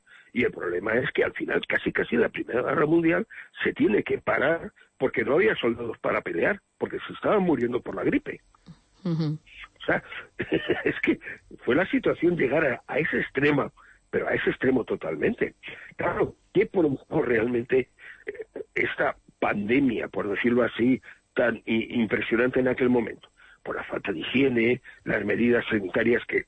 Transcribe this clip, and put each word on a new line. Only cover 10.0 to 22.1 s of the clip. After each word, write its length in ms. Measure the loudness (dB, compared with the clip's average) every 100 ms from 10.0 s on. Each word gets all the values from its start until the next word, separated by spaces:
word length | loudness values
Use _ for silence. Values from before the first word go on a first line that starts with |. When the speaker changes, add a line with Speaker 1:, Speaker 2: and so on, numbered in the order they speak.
| -6 -14 -16 -12
Speaker 1:
<laughs> 460 | -4 -2 -2 -2
es 120 | -2 -2
que 160 | -2 -2 -6 -18 -18 -8
fue 120 | 0 0
la 140 | 2
situación 460 | 0 0 2 0 2
llegar 300 | 2 2 0
a, 180 | -2 -4
a 120 | -4
ese 200 | -2 -2
extremo, 500 | -2 0 2 2 0 -8 -20 -20 _
pero 180 | -2 0
a 60 |
ese 160 | 0 0
extremo 340 | 0 2 2
totalmente. 720 | 0 -4 -4 -2 -2 -2 -4 -6 -18 -18 -18 -6
Claro, 400 | -4 -2 -2 -4 _
¿qué 120 | 0 2
provocó 560 | 2 2 0 -2 -2
realmente, 680 | 2 2 2 0 2 2 2 _ -20 -14 -12
eh, 200 | -12 -12 -12 -8 -4
esta 400 | -4 -2 -2 -2 _ _
pandemia, 680 | -2 -2 0 2 4 0 -4
por 220 | -4 -4
decirlo 320 | 0 2 4
así, 380 | 2 2 2 2 -2 -20 _
tan 300 | 0 0 0 -2
i-, 340 | -2 0 0
impresionante 600 | 0